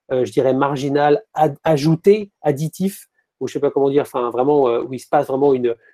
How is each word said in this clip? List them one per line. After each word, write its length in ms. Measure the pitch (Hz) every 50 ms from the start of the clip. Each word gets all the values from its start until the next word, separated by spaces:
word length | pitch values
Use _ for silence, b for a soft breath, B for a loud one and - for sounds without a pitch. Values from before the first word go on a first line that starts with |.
| _ _ 135
euh, 120 | 127 123
je 80 | 107 -
dirais, 220 | 151 127 131 131
marginal, 680 | 131 143 139 139 135 135 143 139 147 147 147 147 147 - _ _
ad-, 240 | - 156 156 143 - _
ajouté, 640 | 165 160 143 139 160 160 160 - 202 202 220 208 202 _ _
additif, 680 | - 151 147 131 156 151 - - 185 196 196 - - _ _ _ _ _ _ _
ou 80 | 135 123
je 60 | -
sais 60 | 147
pas 120 | 139 143 139
comment 180 | 143 139 139
dire, 120 | 139 147 135
enfin, 280 | - - 135 120 120
vraiment, 380 | 113 117 131 143 151 147 139 123
euh, 140 | 117 120 -
où 120 | 127 131
il 60 | 120
se 80 | - -
passe 180 | - 151 139
vraiment 260 | - 135 135 143 143 135
une, 220 | 127 120 120 117 b b b